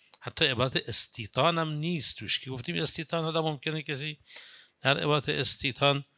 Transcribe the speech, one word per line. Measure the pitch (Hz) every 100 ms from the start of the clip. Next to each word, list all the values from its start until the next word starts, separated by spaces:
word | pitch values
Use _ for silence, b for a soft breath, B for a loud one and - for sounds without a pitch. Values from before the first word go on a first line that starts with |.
| b -
حتی | - - 147
عبارت | 117 131 -
استیطان | - - - - 104 127 160 165
هم | 156
نیست | 151 160 170 - -
توش | 101 -
که | 131
گفتیم | 131 170 175
استیطان، | 156 - 156 165
حالا | 160 160
ممکنه | 160 147 160 156
کسی | 147 135 151 151 B B B B B B
در | 131 143
عبارت | 156 147 151
استیطان | 147 135 - 139 - 143 139 -